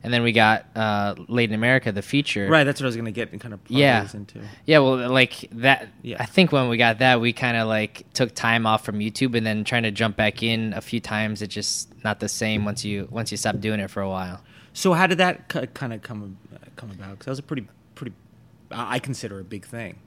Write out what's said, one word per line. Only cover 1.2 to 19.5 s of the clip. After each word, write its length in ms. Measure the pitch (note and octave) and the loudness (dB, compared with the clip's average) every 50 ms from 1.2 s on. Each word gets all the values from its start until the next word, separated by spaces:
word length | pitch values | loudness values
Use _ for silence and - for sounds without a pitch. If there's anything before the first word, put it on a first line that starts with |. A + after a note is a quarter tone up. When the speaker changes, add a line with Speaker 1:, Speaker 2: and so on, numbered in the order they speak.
| F2 | -8
Speaker 1:
Late 220 | - A#2 B2 A#2 G#2+ | -2 0 2 2 2
in 60 | A2 | 2
America, 360 | G#2+ A2+ B2 C3 C3 - A#2 | 0 2 2 2 2 2 -2
the 120 | G2 G#2 - | -4 -4 -6
feature. 440 | - - C#3+ C#3+ - - G#2 G2+ | 0 -2 0 0 0 -4 -2 0
Speaker 2:
Right, 160 | A#2+ D#3+ D#3 C#3+ | 4 4 4 4
that's 160 | C#3 C#3 C#3 | 2 0 -2
what 60 | C3+ | -4
I 40 | B2+ | -4
was 60 | A2+ | -4
gonna 160 | A2+ A#2 A2+ | -4 -6 -6
get 200 | F#2+ A#2 A2+ - | -6 -6 -8 -8
and 100 | - G#2+ | -10 -14
kind 120 | - A#2 G#2 | -12 -12 -14
of 60 | F#2+ _ | -16 _
Speaker 1:
Yeah. 360 | - A#2+ C#3 C#3+ C#3 B2 A2 G2 | -2 2 4 6 6 4 4 0
Speaker 2:
parlays 80 | F#2+ - | -2 -10
into. 260 | G#2 G2+ - _ A2 A2 G#2+ - - - | -14 -14 -14 _ -16 -16 -16 -18 -10 2
Speaker 1:
Yeah, 120 | - D#3 D3+ | 4 6 6
well, 300 | C#3 C3 C3 B2+ A#2+ B2 | 6 6 2 2 0 2
like, 400 | B2+ C3 B2+ - - - - - A2+ | 4 4 4 4 2 -14 -14 -14 -8
that, 340 | A2+ A#2+ C3+ C3+ - A#2 A2+ - _ - | 2 4 4 4 4 0 -16 -18 _ -12
Speaker 2:
Yeah. 140 | A#2+ - - | -12 -6 -6
Speaker 1:
I 60 | B2 | -8
think 260 | - - F#3+ F#3 D#3+ | 0 4 4 4 6
when 180 | D3 C#3 B2+ A#2+ | 4 2 2 2
we 80 | A#2 | 2
got 220 | A2+ A#2+ A#2 A2 G#2 | 4 4 4 4 4
that, 200 | C3 C3 B2+ A#2 | 4 4 4 4
we 140 | A#2 A#2+ A2+ | 2 0 0
kinda, 320 | - C3 B2 A#2 A#2 A2+ | 0 -2 0 0 0 0
like, 400 | A2 A2 G#2+ G#2+ G#2 _ - - _ _ | 0 0 0 -2 -4 _ -16 -20 _ _
took 200 | - B2+ A2+ - | 0 0 0 0
time 320 | - - A#2 A#2 A#2 A2+ | -2 2 2 2 4 4
off 200 | A2 A2 A2 - | 2 2 2 0
from 140 | - G2+ G#2 | -4 -4 -4
YouTube 360 | G#2 A2 - - C3+ C3 A#2 | -4 -4 0 0 0 2 2
and 100 | A#2 A2 | 0 0
then 180 | A2 G#2+ G#2+ G#2 | 0 -2 -2 -2
trying 200 | - B2 A#2+ A2+ | 0 0 0 0
to 80 | A2 | 0
jump 240 | G2 G2 A#2 A2 G2+ | 0 0 -2 -2 2
back 280 | - G#2+ G#2+ - - A2+ | 2 0 0 0 0 -2
in 300 | A2+ A2+ A2+ A2+ A2 G2+ | 0 0 0 -2 -4 -6
a 80 | G2 | -8
few 180 | - - - A#2 | -6 -4 -6 -6
times, 420 | - - A2 G#2+ A2 G#2+ G#2+ G2 | -4 -4 -4 -2 -2 -2 -4 -6
it's 120 | G#2 G2 - | -8 -8 -6
just 360 | G#2 G2+ - - - - _ - - - | -6 -6 -4 -6 -6 -8 _ -16 -6 -4
not 160 | A2 G#2 - | -4 -4 -2
the 100 | A2 G#2 | -4 -6
same 340 | - - A2+ A2 G#2+ G#2 G#2 | -4 -2 -2 0 0 0 -2
once 220 | G#2 G2+ - - | -2 -4 -6 -6
you, 220 | G#2+ G2+ G2+ F#2+ - | -6 -6 -6 -8 -8
once 200 | B2 A#2 A2+ - | -8 -8 -6 -6
you 60 | G#2 | -6
stop 220 | G2 - A2 G2+ G2 | -2 -2 -2 -2 0
doing 200 | G2 A2 G#2+ G#2 | -2 -2 -2 -2
it 100 | G2 F#2+ | -4 -6
for 120 | - G2+ | -6 -6
a 60 | G2 F#2+ | -4 -4
while. 320 | F#2+ F#2 F#2 F2+ F2+ - - _ - - - _ _ | -4 -4 -6 -8 -10 -14 -16 _ -20 -20 -20 _ _
Speaker 2:
So 200 | - - F#3+ F3 | 0 2 2 4
how 140 | E3 F#3+ | 4 4
did 100 | F3 F3+ | 2 4
that 320 | E3 F#3 F3+ E3+ - - _ | 2 2 2 0 -4 -12 _
ki-, 180 | - D#3+ B2+ B2 - | -6 -6 -6 -6 -8
kinda 240 | - C#3 A#2+ A2+ | -8 -8 -8 -8
come, 400 | G#2 - - A#2 G#2 G#2 G2 F#2+ G#2 _ - A2 | -10 -12 -12 -12 -12 -10 -12 -16 -18 _ -20 -20
uh, 40 | - - - - | -20 -20 -20 -20
come 160 | - - G#2+ | -18 -16 -16
about? 260 | G2 F#2 G2 F#2+ G2 F#2+ | -16 -14 -16 -16 -16 -12
'Cause 60 | - | -8
that 60 | C3+ | -8
was 80 | C3+ C3+ | -8 -8
a 40 | D3 | -6
pretty, 240 | - D#3 C3 G#2+ - _ _ _ _ _ | -8 -8 -8 -8 -12 _ _ _ _ _
pretty, 180 | - C#3 A#2 F#2+ _ _ _ _ _ - - _ _ _ _ | -14 -14 -14 -14 _ _ _ _ _ -20 -20 _ _ _ _
I, 240 | - A2+ A#2+ G2 A#2+ | -10 -10 -6 -4 -4
I 40 | C3+ | -4
consider 400 | - C#3 B2 - - G#2+ G2+ G2 | -4 -6 -10 -8 -10 -10 -10 -12
a 40 | F#2 | -12
big 220 | F#2 | -12